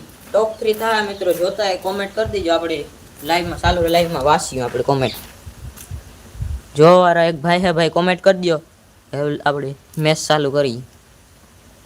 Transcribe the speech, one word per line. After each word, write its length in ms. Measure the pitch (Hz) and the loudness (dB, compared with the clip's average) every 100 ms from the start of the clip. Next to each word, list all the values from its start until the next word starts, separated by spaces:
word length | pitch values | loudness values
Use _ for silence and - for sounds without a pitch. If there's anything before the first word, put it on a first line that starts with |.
| - - - | -12 -20 -4
ટોપ 280 | - 220 - | 0 0 -2
થ્રી 140 | 440 | -2
થાય 280 | - 226 220 | -2 -2 -2
મિત્રો, 320 | 202 196 180 | -2 -4 -2
જોતા 300 | 170 196 190 | 0 -2 -2
એ 140 | 202 180 | -4 -2
કોમેન્ટ 380 | 190 202 196 214 | -4 -6 -6 -4
કરી 100 | 220 | -4
દેજો, 280 | 202 165 | -4 0
આપણે 320 | 165 165 156 143 - - - | -2 -2 -6 -8 -18 -20 -14
લાઈવમાં 360 | 147 175 175 151 | -2 -2 -2 -2
ચાલુ, 280 | 175 180 165 | -2 0 2
લાઈવમાં 360 | 170 170 156 | 2 2 0
વાંચીએ 380 | 139 165 - 131 | 2 2 0 -6
આપણે 220 | 120 123 | -4 -2
કોમેન્ટ. 320 | 127 139 127 - - - - - - - - - - - - - - - - 143 | 0 0 0 -4 -18 -20 -20 -18 -18 -18 -16 -16 -16 -20 -20 -10 -8 -8 -8 6
જોવાવાળા 460 | 160 180 180 170 | 8 8 6 4
એક 120 | 165 160 | 2 0
ભાઈ 260 | 165 175 | 0 0
છે, 100 | 185 | 2
ભાઈ 180 | 160 160 | 2 0
કોમેન્ટ 320 | 170 180 180 | 2 0 2
કરી 180 | 196 185 | 2 2
દ્યો. 220 | 180 151 - _ _ _ _ | 0 -2 -6 _ _ _ _
હવે 260 | 139 147 147 147 | -6 -4 -2 -2
આપણે 300 | 143 135 143 - - | -2 -6 -12 -12 -2
મેચ 200 | 156 156 - | 0 0 0
ચાલુ 240 | 151 139 | 0 2
કરી. 300 | 143 139 117 131 - _ - _ - - - - - | 0 -2 -4 -12 -20 _ -20 _ -20 -20 -20 -20 -20